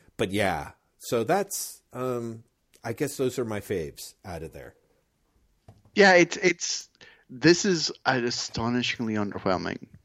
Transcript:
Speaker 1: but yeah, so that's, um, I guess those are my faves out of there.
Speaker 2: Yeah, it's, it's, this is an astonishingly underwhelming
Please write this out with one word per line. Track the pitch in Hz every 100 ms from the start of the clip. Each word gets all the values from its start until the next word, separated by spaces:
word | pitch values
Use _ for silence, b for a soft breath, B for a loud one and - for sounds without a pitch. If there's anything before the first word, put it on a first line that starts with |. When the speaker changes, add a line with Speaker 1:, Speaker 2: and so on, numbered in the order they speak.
| _ -
Speaker 1:
but | 107
yeah, | 101 98 78 71 - _ _
so | - 120
that's, | 117 190 196 - - - _
um, | 127 127 120 117 113 - _ _ _
I | 117
guess | 117 151 -
those | 131 135
are | 113
my | 104
faves | - 95 73 - - - 98
out | 85
of | 80
there. | 69 62 - _ _ _ _ _ _ _ _ - - _ 202
Speaker 2:
Yeah, | 196 180
it's, | 170 -
it's, | 180 170 - - - _ b b b
this | 127 156 170 208
is | 170 - - 127
an | 131 120
astonishingly | - - - 117 123 120 - 113 107
underwhelming | 101 90 98 87 85 - - -